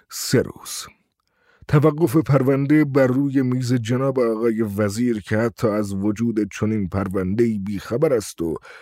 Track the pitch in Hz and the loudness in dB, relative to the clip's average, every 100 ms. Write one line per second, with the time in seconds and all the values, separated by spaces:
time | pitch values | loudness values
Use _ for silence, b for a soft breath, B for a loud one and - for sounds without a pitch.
0 | B - - 127 - - - - - _ | B -12 0 0 0 -6 -14 -14 -14 _
1 | _ _ _ b b b b 147 156 151 | _ _ _ b b b b 4 4 2
2 | 165 160 131 135 131 135 139 151 147 135 | 2 2 2 2 2 2 4 2 4 4
3 | 131 127 143 135 127 127 123 127 110 123 | 4 2 0 0 0 0 0 0 0 -2
4 | 135 131 117 110 117 110 110 98 104 104 | 0 0 0 2 0 0 -2 0 -2 0
5 | 123 107 - 107 117 - 117 104 104 98 | -2 -2 -2 0 -2 0 0 0 -2 -2
6 | 104 104 117 107 101 - 107 110 92 98 | -2 0 -2 0 -2 -2 -2 -2 -2 -4
7 | 98 95 92 107 120 107 95 98 - 120 | -2 -2 -2 0 0 0 -6 -8 -4 -2
8 | 160 120 - - 82 76 B B | 0 0 -4 -6 -6 -6 B B